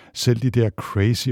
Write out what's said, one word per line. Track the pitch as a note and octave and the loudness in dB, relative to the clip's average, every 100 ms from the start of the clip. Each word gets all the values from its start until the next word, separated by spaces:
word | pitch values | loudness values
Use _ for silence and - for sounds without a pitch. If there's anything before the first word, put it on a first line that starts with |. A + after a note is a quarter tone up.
| - | -18
selv | - - A#2+ | -4 0 0
de | C3 | 0
der | B2 A2 | 2 0
crazy | - - G#2 G2+ A#2 C3 | -2 -6 0 0 0 -2